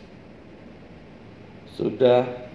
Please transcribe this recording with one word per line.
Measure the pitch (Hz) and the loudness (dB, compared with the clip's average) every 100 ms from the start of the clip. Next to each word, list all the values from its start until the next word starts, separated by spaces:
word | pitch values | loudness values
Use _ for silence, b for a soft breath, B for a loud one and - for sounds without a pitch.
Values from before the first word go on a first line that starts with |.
| - - - - - - - - - - - - - - - - - - | -20 -20 -20 -20 -20 -20 -20 -20 -20 -20 -20 -20 -20 -20 -20 -20 -16 -4
sudah | 113 110 127 123 - - - | -4 2 4 4 2 -6 -12